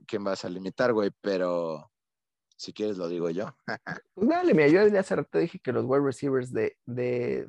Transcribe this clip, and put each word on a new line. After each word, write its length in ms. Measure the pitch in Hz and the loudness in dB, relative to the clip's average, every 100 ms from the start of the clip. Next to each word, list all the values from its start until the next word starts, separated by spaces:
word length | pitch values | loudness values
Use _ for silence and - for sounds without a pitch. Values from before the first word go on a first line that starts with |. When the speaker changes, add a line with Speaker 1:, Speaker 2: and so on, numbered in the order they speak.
| - | -8
Speaker 1:
quién 160 | 107 | -6
vas 220 | 101 95 95 | -4 -4 -6
a 40 | |
limitar, 440 | 90 92 - 123 | -8 -8 0 2
güey, 180 | 107 98 - | 2 0 -2
pero 720 | 101 95 90 87 82 76 - _ _ _ _ _ _ - | -2 0 0 -2 -4 -8 -12 _ _ _ _ _ _ -16
si 140 | - | -14
quieres 260 | - 107 92 | -6 -4 -4
lo 100 | 85 | -4
digo 200 | 87 85 | -4 -4
yo. 260 | 85 110 - - | -4 -6 -10 -12
<laughs> 360 | 110 - 82 - - | -10 -10 -14 -14 0
Speaker 2:
Pues 140 | 226 | 2
dale, 240 | 349 359 | 4 4
mira, 140 | 170 147 | 6 6
yo 140 | 180 | 6
desde 140 | 208 196 | 6 4
hace 160 | - - | 0 -4
rato 200 | - 170 | -2 -2
dije 200 | 170 185 | -2 -4
que 140 | - | -4
los 120 | 120 117 | -2 0
wide 180 | 139 139 | 0 0
receivers 480 | - 143 131 127 | -2 -2 -2 -2
de, 240 | 113 107 - - | -2 -2 -4 -10
de, 600 | 123 123 123 123 131 | -4 -2 -2 -2 -4